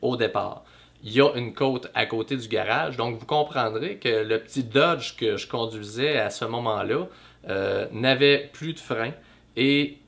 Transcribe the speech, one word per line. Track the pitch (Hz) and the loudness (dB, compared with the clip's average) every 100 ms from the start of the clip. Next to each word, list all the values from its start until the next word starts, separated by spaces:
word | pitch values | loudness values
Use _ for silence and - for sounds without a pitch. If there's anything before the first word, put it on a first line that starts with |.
au | 123 120 | -2 0
départ. | 110 107 95 - - - - _ | 0 0 -4 -8 -16 -20 -20 _
Il | 107 | 0
y | 117 | 6
a | 143 123 | 6 4
une | 117 | -4
côte | - 135 127 - | 0 0 0 -2
à | - 110 | -2 0
côté | 113 110 135 | -2 -2 -6
du | 110 | -2
garage, | 107 98 127 156 123 | -2 0 0 0 -2
donc | 120 117 | -4 -4
vous | - | 0
comprendrez | 151 147 139 110 113 165 196 | 0 0 0 0 -2 -6 -4
que | 127 110 | 0 0
le | 107 110 | 2 -2
petit | - 135 | -2 -4
Dodge | 117 135 165 156 - - | 2 4 4 2 -4 -2
que | 113 101 | -2 -2
je | - | -2
conduisais | 123 113 110 104 113 147 139 | -4 -4 -6 -8 -2 0 0
à | 101 | 0
ce | - 113 | -2 -4
moment-là, | 120 117 104 101 147 180 - - - - | -2 -2 0 0 -2 -4 -12 -20 -14 -4
euh, | 98 98 98 104 | -2 0 0 -2
n'avait | 110 127 127 143 143 - | 0 2 4 4 4 0
plus | - 156 | -10 -10
de | 160 | -8
frein | - 113 113 165 - - _ - | -6 -4 -4 -8 -18 -20 _ 0
et | 135 143 147 - | 4 4 0 -6